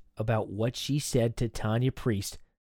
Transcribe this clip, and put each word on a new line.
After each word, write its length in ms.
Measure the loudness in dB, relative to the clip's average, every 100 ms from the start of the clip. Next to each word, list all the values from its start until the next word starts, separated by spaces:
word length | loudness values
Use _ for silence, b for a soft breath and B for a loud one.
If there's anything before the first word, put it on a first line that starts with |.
| -14 -6
about 320 | 0 0 0
what 260 | 0 0 0
she 240 | -2 -2
said 380 | 2 2 2 2
to 100 | -2
Tanya 460 | -2 0 2 2
Priest. 460 | 2 0 0 -2 -10 -18 _ _